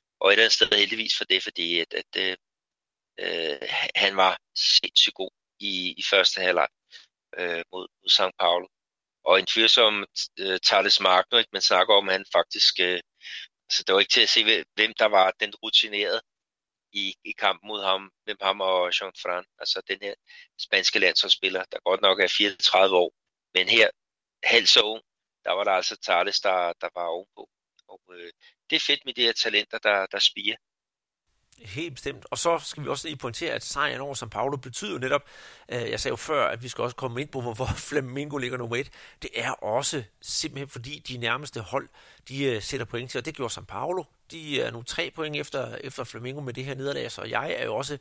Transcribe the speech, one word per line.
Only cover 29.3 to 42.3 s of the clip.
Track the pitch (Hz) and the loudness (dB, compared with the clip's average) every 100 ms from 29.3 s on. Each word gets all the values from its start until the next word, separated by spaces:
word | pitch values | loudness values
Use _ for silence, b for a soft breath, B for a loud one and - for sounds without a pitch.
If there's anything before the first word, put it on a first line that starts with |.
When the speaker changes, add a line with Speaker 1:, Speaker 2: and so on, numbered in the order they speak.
Speaker 1:
talenter, | - 117 104 101 110 | 0 0 0 -2 -2
der, | 107 101 95 | 0 2 0
der | 101 | 2
spirer. | - - 101 110 _ _ _ _ _ _ _ _ _ _ | 0 0 -6 -6 _ _ _ _ _ _ _ _ _ _
Speaker 2:
Helt | 98 107 170 | -14 -10 -10
bestemt. | 127 143 127 - | -10 -10 -10 -8
Og | 120 | -4
så | 170 165 | 0 0
skal | - - | -2 -10
vi | 139 | -6
også | 139 160 | -6 -8
lige | 143 | -8
pointere, | 127 113 165 | -8 -6 -4
at | 120 | -6
sejren | - 139 143 123 | -6 -2 -2 -4
over | 139 | -8
São | 135 117 | -8 -8
Paulo | 101 131 143 | -4 -2 -4
betyder | 127 - 208 | -8 -10 -8
jo | 156 | -6
netop, | 131 143 - B B B B | -2 -2 -4 B B B B
øh, | 123 113 | -6 -4
jeg | 113 | -4
sagde | 135 | -4
jo | 123 | -6
før, | - 147 104 | -2 0 0
at | 120 | -2
vi | 123 | -8
skal | - | -6
også | 120 - | -6 -4
komme | 131 120 | -8 -6
ind | 151 | -8
på, | 135 | -8
hvor, | 120 | -6
hvor | 113 120 - | -4 -4 -4
<laughs> | - | -4
Flamengo | 147 131 135 147 143 | -4 -4 -6 -8 -6
ligger | 123 123 | -6 -6
nummer | 117 117 | -6 -6
et. | 143 - B B | -6 -12 B B
Det | 120 | -12
er | - 120 | -6 -6
også | - 104 117 139 147 107 _ | -6 -2 -2 -2 -4 -8 _
simpelthen | - - 156 139 139 | -8 -6 -6 -8 -12
fordi, | 127 120 151 - | -12 -14 -14 -14
de | 123 | -6
nærmeste | 117 127 147 - | -2 -4 -6 -12
hold, | 101 131 - _ b b | -8 -8 -8 _ b b
de, | - | -12